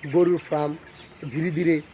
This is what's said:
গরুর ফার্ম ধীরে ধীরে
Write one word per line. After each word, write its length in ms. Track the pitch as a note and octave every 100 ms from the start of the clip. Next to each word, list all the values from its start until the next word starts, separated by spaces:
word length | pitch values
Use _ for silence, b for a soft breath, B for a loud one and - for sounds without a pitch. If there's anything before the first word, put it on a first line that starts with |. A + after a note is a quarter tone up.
| D3
গরুর 280 | D3+ F3 F3 -
ফার্ম 260 | D3+ D3 D3+ - - - - D3+
ধীরে 200 | C3 E3
ধীরে 300 | D#3+ E3+ D#3 D3+